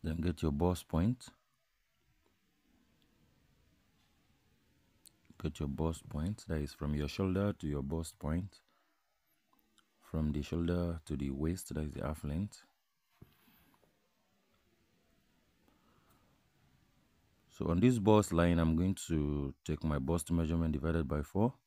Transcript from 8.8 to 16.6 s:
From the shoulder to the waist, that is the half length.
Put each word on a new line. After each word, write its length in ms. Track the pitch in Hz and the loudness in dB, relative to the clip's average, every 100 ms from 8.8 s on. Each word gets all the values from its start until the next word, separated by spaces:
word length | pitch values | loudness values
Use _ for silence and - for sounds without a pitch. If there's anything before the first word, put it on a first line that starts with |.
| _ _ _ _ _ _ _ _ _ _ _ _ - | _ _ _ _ _ _ _ _ _ _ _ _ -8
From 220 | 80 78 | -2 0
the 100 | 73 | -2
shoulder 580 | 71 85 85 87 87 82 - | -4 -2 0 0 -2 -4 -6
to 100 | 73 | -4
the 140 | 69 | -4
waist, 420 | 67 78 90 - | -2 -2 -4 -6
that 100 | 76 | -6
is 80 | 76 | -6
the 120 | - | -6
half 200 | 85 76 | -6 -6
length. 380 | 76 78 104 - _ _ _ _ _ _ - _ _ _ _ _ _ _ _ _ _ _ _ _ _ _ _ _ _ _ _ _ _ _ _ _ _ _ _ _ _ _ _ _ | -4 -4 -4 -8 _ _ _ _ _ _ -20 _ _ _ _ _ _ _ _ _ _ _ _ _ _ _ _ _ _ _ _ _ _ _ _ _ _ _ _ _ _ _ _ _